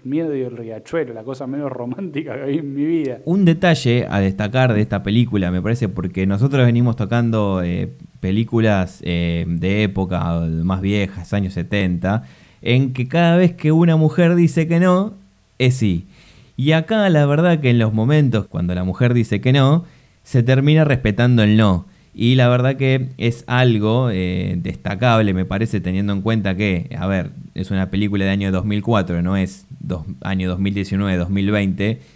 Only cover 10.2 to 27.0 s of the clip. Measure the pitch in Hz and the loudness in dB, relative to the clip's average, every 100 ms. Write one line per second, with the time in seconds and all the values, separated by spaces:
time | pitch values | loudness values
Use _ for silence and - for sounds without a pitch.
10.2 | 87 85 82 80 87 95 98 104 95 - | -2 -2 -2 -2 -2 -2 0 -2 -2 -6
11.2 | 85 104 95 87 82 101 92 87 90 110 | -6 -4 -4 -6 -4 -2 -2 -2 -2 -2
12.2 | - - - _ - 127 135 127 123 165 | -4 -20 -20 _ 0 0 0 -2 -2 0
13.2 | 170 170 175 175 156 160 170 160 156 156 | 2 4 2 0 0 4 4 4 2 2
14.2 | 170 175 170 165 165 170 185 185 214 - | 2 4 2 2 0 2 4 2 0 -8
15.2 | - _ _ - 127 127 107 87 - - | -20 _ _ 0 0 2 0 -2 -4 -20
16.2 | - - - - 139 160 160 220 196 156 | -20 -20 -18 -4 2 2 2 0 2 4
17.2 | 143 147 175 160 131 120 110 110 117 151 | 4 2 2 2 2 2 2 0 2 4
18.2 | 139 110 98 - 87 90 92 90 120 123 | 2 0 -4 -4 -2 -2 -4 0 2 2
19.2 | 113 101 127 139 135 160 170 _ _ _ | 0 0 2 4 4 2 -2 _ _ _
20.2 | - 131 120 131 143 151 151 131 107 104 | -2 0 2 4 4 4 4 2 0 2
21.2 | 123 120 104 107 107 90 - _ _ - | 4 4 4 4 4 2 -2 _ _ -2
22.2 | 117 131 123 123 127 131 131 131 131 - | 2 4 4 2 0 0 0 0 -2 -4
23.2 | 117 - - 123 127 110 107 120 127 92 | -4 -4 -4 0 2 2 2 0 0 -2
24.2 | 90 92 95 90 92 - - 98 123 113 | -2 -2 -4 -4 -6 -8 -8 -2 2 2
25.2 | 104 92 92 98 110 104 90 95 101 98 | 2 0 -2 -2 -2 -2 -4 -2 -2 -2
26.2 | 107 110 98 92 104 90 82 71 | -2 -2 -2 -2 0 -2 -4 -6